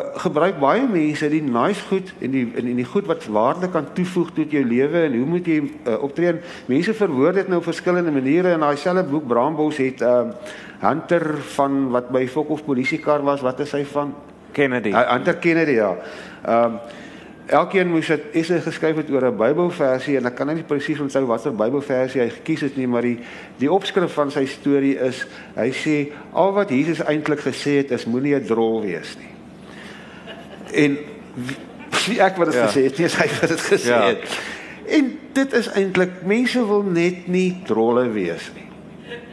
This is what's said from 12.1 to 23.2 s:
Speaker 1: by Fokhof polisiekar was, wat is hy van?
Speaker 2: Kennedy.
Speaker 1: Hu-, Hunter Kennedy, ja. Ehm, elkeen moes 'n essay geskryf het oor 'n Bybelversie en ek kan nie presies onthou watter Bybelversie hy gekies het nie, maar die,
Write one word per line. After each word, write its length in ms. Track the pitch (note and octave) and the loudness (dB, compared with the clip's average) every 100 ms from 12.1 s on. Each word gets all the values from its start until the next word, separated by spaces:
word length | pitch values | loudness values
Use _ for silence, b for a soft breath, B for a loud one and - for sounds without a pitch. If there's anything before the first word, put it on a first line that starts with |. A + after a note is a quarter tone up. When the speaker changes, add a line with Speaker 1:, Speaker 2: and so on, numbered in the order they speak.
Speaker 1:
by 160 | C3 B2+ | 0 0
Fokhof 360 | D#3 D3+ D3+ D3 | -2 -2 -4 -2
polisiekar 580 | B2+ B2+ D#3 D3+ D3 | 0 0 -2 0 2
was, 180 | C#3 C#3 | 2 0
wat 180 | B2+ B2+ | 0 -2
is 120 | C#3+ | -4
hy 120 | C#3+ C#3 | -4 -2
van? 280 | C#3+ C#3+ - - - - | -2 -4 -6 -16 -20 -8
Speaker 2:
Kennedy. 400 | - C#3 B2 G#2+ | 0 2 2 0
Speaker 1:
Hu-, 180 | G#2 A#2 | 2 2
Hunter 200 | B2 D#3 E3+ | 2 0 0
Kennedy, 360 | F3 E3 D#3+ | 2 2 4
ja. 240 | A#2 G2+ F2 B B B B - | 4 2 0 B B B B 0
Ehm, 280 | A#2 A#2 A2 B B B B B B - | 2 2 0 B B B B B B 0
elkeen 400 | C#3+ F3 F#3+ F3+ | 2 4 2 2
moes 220 | E3 D#3 | 2 2
'n 100 | D3+ - | -2 0
essay 260 | D#3+ E3 F3 | -2 0 0
geskryf 360 | E3 D#3+ D#3+ D#3 | -2 -2 0 0
het 120 | D3+ | 0
oor 140 | C3+ B2+ | 2 2
'n 60 | G#2 | 2
Bybelversie 800 | A2+ D#3 F3 D#3 C#3 C3 D3 C3+ | 2 2 0 0 0 0 0 0
en 80 | C3 | 0
ek 100 | - | -2
kan 120 | C3+ | -4
nie 160 | D#3+ | -4
presies 360 | D#3+ C#3+ C#3 D3 | -2 -2 -2 -2
onthou 260 | C#3 C#3 C3+ | -2 0 0
watter 260 | A2+ D3 A2+ | 0 -2 0
Bybelversie 680 | A2 C#3 C#3 B2+ B2+ C3+ | 0 0 0 0 0 0
hy 80 | A#2 | -2
gekies 320 | - - D3+ | -2 -4 -2
het 140 | C#3+ C3+ | -2 -2
nie, 100 | B2+ | 0
maar 140 | A#2+ | 0
die, 180 | A#2+ A#2+ | 0 -2